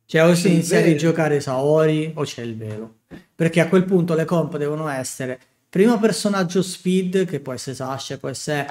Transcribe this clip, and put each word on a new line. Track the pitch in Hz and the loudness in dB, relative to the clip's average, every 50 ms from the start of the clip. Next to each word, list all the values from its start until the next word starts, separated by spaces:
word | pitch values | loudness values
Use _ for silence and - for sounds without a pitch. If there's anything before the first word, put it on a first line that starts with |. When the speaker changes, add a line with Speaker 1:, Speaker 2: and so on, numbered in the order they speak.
| _ | _
Speaker 1:
Cioè | - - 160 | -2 2 4
o | 160 170 175 | 6 6 4
si | 170 | 4
Speaker 2:
C'è | 180 190 | 4 4
il | 170 | 4
Speaker 1:
inizia | 165 - - - | 2 2 2 2
a | 170 | 4
Speaker 2:
velo. | 165 170 | 4 4
Speaker 1:
rigiocare | 156 143 160 165 156 165 160 147 147 143 | 4 4 2 0 2 2 0 0 0 0
Saori | 131 139 131 131 135 147 151 156 156 156 156 156 156 160 156 | -2 -2 -2 0 2 2 4 4 4 4 2 0 -2 -4 -6
o | 156 143 | -6 -6
c'è | 143 - - | -6 -6 -8
il | 117 117 113 110 | -10 -10 -10 -10
velo. | 110 107 107 107 113 - _ _ _ _ - - - _ _ | -10 -10 -10 -10 -12 -14 _ _ _ _ -20 -20 -20 _ _
Perché | - 165 165 - 170 | -2 -2 2 2 2
a | 165 170 | 2 4
quel | 196 190 180 | 4 2 4
punto | 185 196 180 165 175 | 2 2 2 2 0
le | 160 160 160 | 0 -2 -2
comp | - 180 165 151 139 160 147 | 0 0 -2 -2 -2 -4 -4
devono | 147 147 151 156 160 151 | -4 -4 -4 -4 -6 -6
essere | 139 131 127 - - - 135 127 127 - _ _ _ _ _ _ | -6 -6 -6 -8 -8 -8 -8 -8 -10 -10 _ _ _ _ _ _
primo | - 180 202 240 240 196 | 2 4 4 4 4 4
personaggio | 220 214 - - - 208 202 196 185 170 - 190 | 2 0 0 0 -2 0 0 0 0 0 0 0
speed, | 175 - - - - 180 185 190 185 180 180 190 180 | -2 -2 -6 -6 -2 0 0 0 0 0 0 0 0
che | 170 151 131 | -2 -4 -8
può | - 131 127 | -8 -8 -10
essere | 120 - 139 127 | -10 -10 -10 -8
Sasha, | 131 131 127 135 135 - - 143 - | -8 -8 -8 -8 -8 -8 -10 -10 -8
può | - 139 | -8 -8
essere | 131 - - 151 147 143 139 - | -10 -8 -6 -4 -4 -4 -4 -6